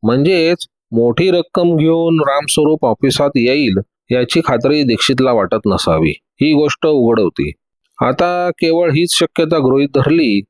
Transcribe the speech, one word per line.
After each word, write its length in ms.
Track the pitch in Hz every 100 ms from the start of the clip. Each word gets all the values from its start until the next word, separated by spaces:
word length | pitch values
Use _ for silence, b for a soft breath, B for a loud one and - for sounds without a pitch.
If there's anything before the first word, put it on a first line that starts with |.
म्हणजेच 640 | 110 123 151 185 165 175 - _ _
मोठी 380 | 113 117 113 185
रक्कम 460 | 175 160 - 175 160
घेऊन 440 | 156 165 165 165
रामस्वरूप 640 | 143 143 147 - 151 156
ऑफिसात 460 | 127 110 135 - 143 139
येईल 420 | 120 139 135 95 101 _ _
याची 300 | 123 123 170
खात्री 380 | 160 123 135 151
दीक्षितला 500 | 139 110 - 131 131
वाटत 240 | 120 95 110 104
नसावी, 440 | 92 - 80 80
ही 440 | 73 _ _ 147
गोष्ट 320 | 147 147 - 160
उघड 340 | 147 117 110
होती. 320 | 92 - 76 - _ _ _ -
आता 500 | 120 127 175 175 180
केवळ 400 | 170 165 165 175
हीच 240 | 147 175
शक्यता 440 | - 170 - 160 160
गृहीत 300 | 131 135 143
धरली 460 | 139 135 165 139 101